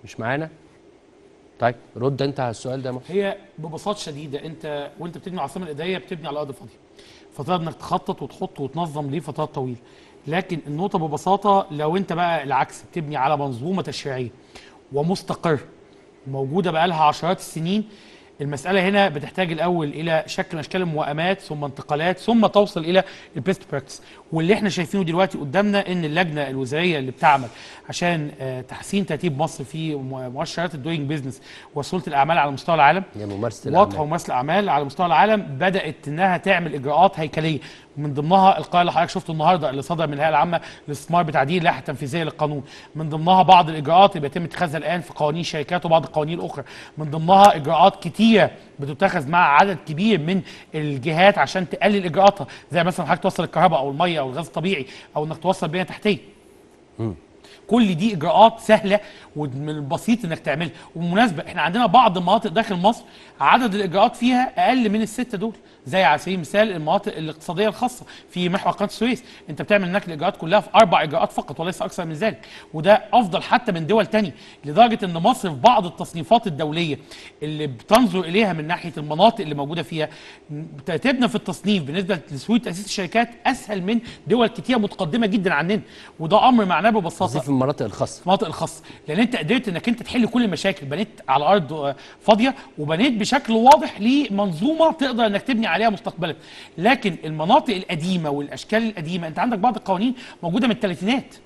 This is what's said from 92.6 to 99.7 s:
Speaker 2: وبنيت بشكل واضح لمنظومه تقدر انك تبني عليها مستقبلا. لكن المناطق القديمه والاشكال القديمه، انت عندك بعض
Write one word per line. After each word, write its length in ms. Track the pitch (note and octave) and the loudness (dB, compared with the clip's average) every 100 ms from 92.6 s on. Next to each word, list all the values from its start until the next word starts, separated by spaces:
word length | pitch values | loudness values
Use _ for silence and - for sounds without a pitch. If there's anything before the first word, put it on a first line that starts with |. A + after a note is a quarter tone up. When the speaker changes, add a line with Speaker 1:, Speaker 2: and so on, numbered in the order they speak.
| - - | -14 -10
Speaker 2:
وبنيت 360 | D3 D#3+ C4+ | -4 2 2
بشكل 400 | A3+ G3 C4 - | 2 0 0 0
واضح 480 | A3+ A#3+ D#4 D#4 - | 4 8 8 6 -2
لمنظومه 920 | G#3+ C#4 C#4+ G3+ G3+ D#3 A#3 D#4+ D#4+ | 2 2 0 0 -2 0 -2 4 2
تقدر 340 | - C4+ A#3+ A3+ | 2 -2 2 0
انك 160 | G3 | 0
تبني 260 | A3+ A#3 A3 | -2 -2 0
عليها 220 | E3 A3+ | 2 2
مستقبلا. 460 | G3+ G3 - E3+ C#3+ - - - - | 0 -8 -6 -6 -6 -14 -20 -18 0
لكن 380 | F#3+ C4 G3+ D#3+ D#3 | 2 2 0 -4 -8
المناطق 500 | D#3 D#3+ C4+ D#4 F#3+ | -4 4 4 4 -6
القديمه 540 | F#3 E3+ E3+ F#3 D#3 | -4 -6 -2 -2 -2
والاشكال 600 | C#3+ C#3+ C3 - G#3+ A3+ | -4 -6 -12 -2 0 0
القديمه، 380 | G3+ D3+ F3+ E3 | -6 -6 -6 -6
انت 120 | D#3+ | -4
عندك 180 | A3 A3 | -2 0
بعض 160 | A#3 | 0